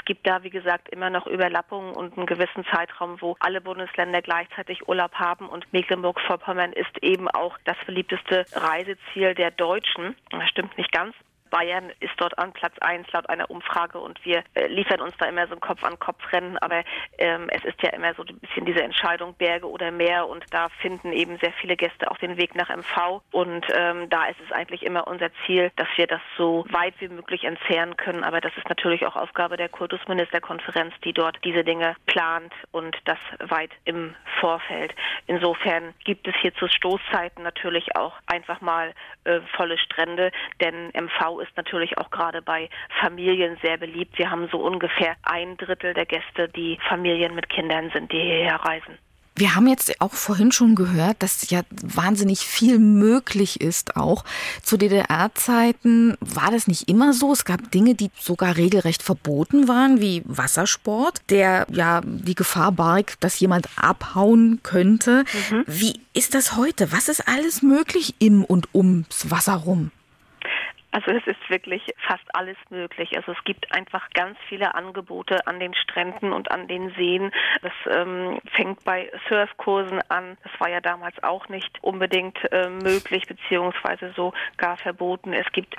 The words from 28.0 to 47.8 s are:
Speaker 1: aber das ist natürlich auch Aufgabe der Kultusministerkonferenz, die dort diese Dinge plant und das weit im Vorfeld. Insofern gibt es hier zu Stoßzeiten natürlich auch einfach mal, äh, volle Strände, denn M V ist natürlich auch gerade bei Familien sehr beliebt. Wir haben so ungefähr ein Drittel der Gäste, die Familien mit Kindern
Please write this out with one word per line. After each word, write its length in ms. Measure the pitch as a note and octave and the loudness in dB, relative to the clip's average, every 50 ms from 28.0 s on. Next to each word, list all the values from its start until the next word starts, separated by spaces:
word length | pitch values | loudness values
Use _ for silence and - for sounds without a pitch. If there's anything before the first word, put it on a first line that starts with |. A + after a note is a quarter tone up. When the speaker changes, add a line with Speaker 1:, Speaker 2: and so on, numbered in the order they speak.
| - F#3 F3 E3+ - | -6 -4 -4 -4 -4
Speaker 1:
aber 160 | - E3 E3 | -2 -2 -2
das 100 | D#3+ D#3+ - | -4 -4 -6
ist 100 | - - | -8 -8
natürlich 380 | - E3+ - - F3 E3+ E3+ - | -6 -4 -2 0 0 0 0 -2
auch 100 | - - | -2 -2
Aufgabe 400 | - - - - - F3 F3 F3 | -4 -6 -4 -4 -4 -4 -4 -4
der 140 | F3 F3 E3+ | -6 -6 -8
Kultusministerkonferenz, 1300 | - - F3+ - F#3 - - - F#3 F3+ E3+ - - E3+ - - E3 E3 - - - E3 E3 E3+ - - - | -8 -8 -8 -8 -8 -8 -8 -4 -2 -2 -2 -2 -2 -4 -4 -6 -10 -10 -8 -4 -4 -4 -4 -4 -6 -10 -8
die 80 | E3+ D#3+ | -4 -2
dort 240 | E3 E3 E3 - - - | 0 0 -2 -2 -4 -4
diese 180 | F3 E3 E3+ D#3+ | -2 0 0 0
Dinge 320 | E3 E3 E3 E3+ E3 E3 - _ | 0 0 0 -2 -2 -4 -4 _
plant 440 | - - F#3 E3 E3 E3 E3 E3 E3+ - - - - | -2 0 0 0 0 -2 -4 -6 -10 -18 -18 -14 -10
und 260 | - E3 E3 E3 D#3+ - - | -8 -8 -8 -8 -10 -6 -4
das 140 | E3 D#3+ - - - - - | -6 -6 -6 -8 -14 -14 -10
weit 320 | - D3+ E3 D#3+ D#3+ - - - - | -6 -4 -4 -4 -4 -6 -10 -10 -6
im 300 | E3+ E3 E3+ E3 D#3+ D#3+ - - - - - | -6 -6 -6 -6 -10 -12 -14 -12 -8 -4 0
Vorfeld. 520 | - E3 E3 E3 - - F3 D#3+ D#3 D#3 - - - - - - - | 0 0 0 -2 -4 -8 -8 -6 -8 -8 -8 -8 -8 -8 -8 -6 -4
Insofern 640 | - F3+ E3+ F3 F3 E3 - - G3+ E3 E3+ E3+ E3 - - - | -4 -2 0 0 0 0 0 0 0 0 -2 -2 -6 -14 -8 -6
gibt 240 | G3+ G3 - - | -6 -6 -4 -4
es 80 | F#3+ F#3 - | -4 -2 0
hier 120 | - F3+ - | 0 -2 -2
zu 120 | - F3+ | -2 -2
Stoßzeiten 760 | E3+ - - - F3+ F#3+ G3 - - - F#3+ F3 F3 - F3+ | 0 0 0 0 0 -2 -2 -2 -2 -2 -2 -2 -4 -10 -10
natürlich 540 | E3+ E3+ - - - F3 E3+ E3+ - - - | -10 -10 -8 -8 -6 -4 -4 -4 -2 -2 -2
auch 200 | - A#2 E3 - - - | -2 -4 -4 -6 -8 -6
einfach 340 | - F3 F3 - - E3+ - | -6 -6 -4 -6 -8 -10 -6
mal, 340 | F#3+ F3 E3 E3 E3 D#3+ D#3+ - - - - - - | -4 -2 -2 -2 -2 -6 -8 -14 -18 -20 -18 -6 -2
äh, 160 | E3+ E3+ E3+ E3+ - - | 0 0 0 -2 -4 -4
volle 220 | - F3+ E3+ E3 | -4 -2 -2 -2
Strände, 560 | D#3+ - - - E3 E3 E3+ F3 F3 F#3 F#3 - - - - - - | -2 -4 -2 -2 -2 -2 -2 0 0 0 0 -2 -4 -10 -8 -4 -2
denn 340 | F3 E3 E3 E3+ E3+ E3+ - | -2 -2 -2 -4 -10 -8 -6
M 140 | E3 E3+ | -6 -4
V 300 | E3 - - F3 E3 E3+ | -4 -2 -2 -2 -2 -2
ist 180 | - - - - | -6 -10 -10 -8
natürlich 440 | F3 E3 - - E3+ E3+ F3+ - - | -8 -6 -4 -4 -2 -2 -2 -4 -4
auch 100 | - - | -6 -4
gerade 320 | - - E3+ E3 E3 E3 | -4 -4 -2 -2 -4 -6
bei 260 | E3+ E3 E3 D#3+ D#3+ E3 - - - - - - | -4 -4 -4 -4 -4 -8 -12 -14 -12 -6 -2 0
Familien 600 | G#3+ F3 F3 F3 F3+ F#3 F#3 F#3 F3 E3+ E3+ - | 0 0 0 2 2 2 4 4 2 0 0 0
sehr 160 | - E3 E3 | -2 0 0
beliebt. 400 | E3 E3+ D#3+ E3 E3+ F#3 - - | -2 -4 -6 -6 -6 -8 -4 -2
Wir 140 | - F3 F#3 | -2 -2 0
haben 180 | F3 E3+ F3 E3 | -2 -4 -4 -4
so 60 | - | -2
ungefähr 580 | E3 - E3+ F#3 F3+ F3 E3 - - F3+ E3 E3+ - | -2 -2 -2 0 0 -2 -2 0 0 0 0 -2 -2
ein 340 | - - E3+ E3+ F3 F3+ F#3 | -4 -2 -2 -2 -4 -8 -10
Drittel 360 | - F#3+ F3+ F#3 - - F3+ E3+ | -8 -6 -6 -4 -4 -4 -2 -2
der 140 | E3 E3+ | -2 -2
Gäste, 420 | - E3 E3 - - - - E3+ E3+ | -2 -4 -4 -6 -4 -4 -2 -2 -2
die 300 | - E3+ E3+ E3 E3 - - - | -4 -4 -4 -4 -4 -4 -2 -2
Familien 460 | F#3 F3 F3+ F3 E3+ E3+ E3+ E3+ E3+ | -2 0 2 2 2 2 0 -2 -2
mit 120 | E3+ E3 | -4 -6
Kindern 440 | - - G3+ E3 E3 D#3+ D#3+ | -4 -4 -2 -2 -2 -2 -2